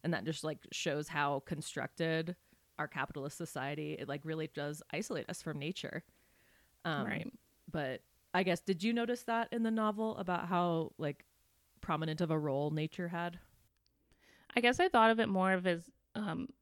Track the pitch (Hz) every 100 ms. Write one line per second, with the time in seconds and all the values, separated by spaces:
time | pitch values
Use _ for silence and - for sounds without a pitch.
0 | 165 160 156 151 156 147 - - 175 143
1 | 147 156 143 139 - 151 - - 131 -
2 | 165 160 165 175 _ _ _ - 147 143
3 | 131 147 139 - 165 143 135 147 151 151
4 | 143 147 156 160 156 - 147 151 - 160
5 | 214 190 - 170 - 147 147 - - 160
6 | - _ _ _ _ _ _ _ 170 147
7 | - - - - _ _ - 165 135 131
8 | _ _ _ 180 185 185 - 175 214 233
9 | 233 240 - 233 233 233 226 220 214 208
10 | 220 - 185 175 175 180 175 165 160 -
11 | 151 147 - _ _ _ _ - - 156
12 | 160 156 170 156 151 135 147 156 156 -
13 | 170 170 175 175 - _ _ _ _ _
14 | _ _ _ - - - 240 262 370 233
15 | 226 226 220 190 190 185 185 170 170 _
16 | _ - 208 160 - -